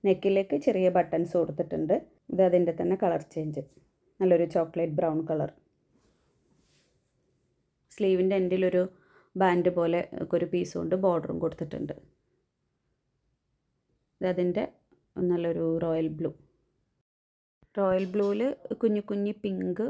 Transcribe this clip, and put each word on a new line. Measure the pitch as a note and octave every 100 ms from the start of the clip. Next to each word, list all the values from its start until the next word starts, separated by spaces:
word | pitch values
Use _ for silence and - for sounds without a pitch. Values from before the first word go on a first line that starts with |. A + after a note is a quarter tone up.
നെക്കിലേക്ക് | G3 F#3+ G3 G3 F#3+ C#4+
ചെറിയ | C#4 G3+ F#3
ബട്ടൺസ് | F3+ E3+ E3 E3+
കൊടുത്തിട്ടുണ്ട്. | F3+ D#3+ D3+ - D#3+ D#3 F#3+ - _ _
ഇത് | F3+
അതിൻ്റെ | F#3 F3+ E3+ E3+
തന്നെ | F3 F#3+
കളർ | F#3 E3 D#3
ചേഞ്ച്. | - D#3 D3+ C#3+ - _ _ _ _
നല്ലൊരു | F#3 E3+ E3+
ചോക്ലേറ്റ് | E3+ E3 E3+ E3 D3+
ബ്രൗൺ | E3+ D#3 D#3+
കളർ. | D#3 C#3+ - _ _ _ _ _ _ _ _ _ _ _ _ _ _ _ _ _ _ _ _ _ _ _
സ്ലീവിൻ്റെ | - G3 F#3 F#3 G3
എൻഡിലൊരു | F3+ F#3 F#3 F3+ F#3 - _ - _ F#3+
ബാൻഡ് | F#3+ F3 F3 F3
പോലെ | E3+ E3+ - - - E3+
ഒരു | E3+
പീസ് | F3+ F3 E3+
കൊണ്ട് | E3 F#3 F#3+
ബോർഡറും | E3+ - E3
കൊടുത്തിട്ടുണ്ട്. | E3 D#3+ D3+ - - - - _ _ _ _ _ _ _ _ _ _ _ _ _ _ _ _ _ _ _ _ _
ഇതതിൻ്റെ | F#3 F3+ F3+ F3 - _ _ _ _ - F3+
നല്ലൊരു | F3 E3+ E3 E3 E3 E3+
റോയൽ | D#3+ D#3+ D#3
ബ്ലൂ. | D#3+ D3+ _ _ _ _ _ _ _ _ _ _ _ _ _ -
റോയൽ | G3 F#3 F#3+
ബ്ലൂവിൽ | G3 G3+ G3+ B3+ D4 - -
കുഞ്ഞു | A3+ G#3+ G#3
കുഞ്ഞു | G3+ G3+ G#3
പിങ്ക് | G#3 F#3+ F#3 F3+